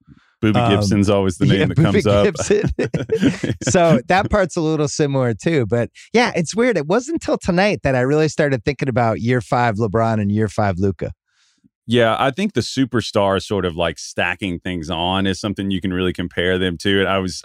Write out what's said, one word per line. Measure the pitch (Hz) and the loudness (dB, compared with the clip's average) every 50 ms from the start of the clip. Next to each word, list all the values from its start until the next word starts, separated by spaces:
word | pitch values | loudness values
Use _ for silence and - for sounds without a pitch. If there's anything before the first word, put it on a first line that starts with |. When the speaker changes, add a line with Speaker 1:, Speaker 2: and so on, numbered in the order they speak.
| _ - - _ _ _ _ _ - | _ -20 -20 _ _ _ _ _ 0
Speaker 1:
Boobie | 110 110 123 | 2 2 2
Speaker 2:
Um, | 120 113 | 2 2
Speaker 1:
Gibson's | 101 104 104 98 101 101 98 101 | 2 2 2 2 2 2 4 4
always | 101 98 95 95 87 - | 2 2 2 0 0 0
the | - - | 2 2
Speaker 2:
yeah, | - 98 | 4 4
Speaker 1:
name | 92 90 | 2 2
that | 87 131 | 2 2
Speaker 2:
Boobie | 165 - - 208 - | 4 4 4 2 2
Speaker 1:
comes | 104 | 4
up. | 101 101 104 | 4 4 4
Speaker 2:
Gibson. | 208 160 139 113 - 208 202 - 135 - - | 2 0 -2 -2 0 0 0 0 0 -2 -4
<laughs> | - - - 147 131 - - - 190 277 180 - - - - - - | -4 -4 -4 -6 -4 -4 -2 0 0 0 0 -2 -4 -6 -6 -4 -2
So | - - 185 170 165 165 - - - | 0 2 4 4 4 4 4 2 2
that | 180 185 208 - | 2 2 2 2
part's | - 208 185 160 - | 0 0 0 0 -2
a | 175 | -2
little | 156 156 160 151 151 139 | -2 0 0 0 -2 -2
similar, | - - 151 143 135 135 127 120 113 | -2 -2 0 0 0 0 0 0 -2
too. | - - 165 165 143 120 | -2 -2 0 0 0 0
But, | 95 117 120 113 - _ - - - - | 0 0 0 -2 -2 _ -14 -8 -2 0
yeah, | 226 247 214 - | 2 2 2 0
it's | 175 165 - - | -2 -4 -4 -2
weird. | 208 240 254 220 165 | 0 0 0 0 0
It | 143 151 | -2 0
wasn't | 190 247 247 294 330 | 0 -2 -2 -2 -6
until | 320 - - 302 - | -6 -4 -4 -4 -2
tonight | - - 175 175 196 214 170 123 - | -2 0 0 2 2 0 0 -2 -2
that | 143 131 | 0 0
I | 127 | 0
really | 123 135 151 151 156 151 | 0 2 2 2 2 0
started | - - 156 143 135 120 - | 0 0 0 0 0 -2 -2
thinking | 147 139 - 151 135 | -4 -4 -2 -4 -2
about | 113 123 117 113 107 76 | 0 2 2 2 0 0
year | 104 120 127 127 | 0 0 0 0
five | - - 147 123 120 117 107 | 0 0 0 2 2 2 0
LeBron | 101 117 107 90 113 113 113 113 107 | 0 -2 0 0 0 0 0 0 0
and | 104 101 | 0 0
year | 104 107 110 101 | 0 0 0 0
five | - - 107 101 92 87 | 0 0 0 0 0 0
Luka. | 101 98 92 - - - - _ _ _ _ _ _ _ _ _ _ _ _ _ _ - | 0 -2 -2 -2 -6 -8 -8 _ _ _ _ _ _ _ _ _ _ _ _ _ _ 0
Speaker 1:
Yeah, | 117 120 117 113 107 - | 2 2 4 4 2 0
I | 123 139 | 0 -2
think | 127 - 202 208 - | -2 -2 -4 -4 -2
the | 123 | -4
superstar | 110 - - 131 135 113 - 117 - - - 110 101 98 98 95 | -4 -2 -2 -2 -2 0 -2 -4 -4 -2 0 0 2 2 0 0
sort | - - 107 98 90 | -2 -4 -4 -2 -2
of, | 90 80 | -2 -2
like, | 85 85 82 78 - | -2 -2 -4 -4 -6
stacking | - - - - 95 87 90 - 104 95 87 80 | -12 -10 -6 -4 -4 -4 -4 -4 -6 -6 -6 -6
things | - 92 90 85 76 78 | -6 -8 -8 -8 -6 -6
on | 90 80 85 90 92 95 98 | -4 -2 0 0 0 0 0
is | 98 92 - | -2 -2 -2
something | - 107 95 - 98 98 | -4 -6 -6 -4 -4 -4
you | 95 92 | -4 -4
can | - 95 90 | -4 -4 -2
really | 90 92 92 90 | -2 -2 -2 -2
compare | - 87 85 - - 87 90 92 92 | -4 -6 -6 -4 -2 -2 0 0 0
them | 92 92 87 82 | -2 -2 -4 -4
to. | - 101 98 98 | -2 0 0 2
And | 95 90 | 2 0
I | 95 98 | 0 -2
was, | 92 90 78 - | -2 -4 -8 -10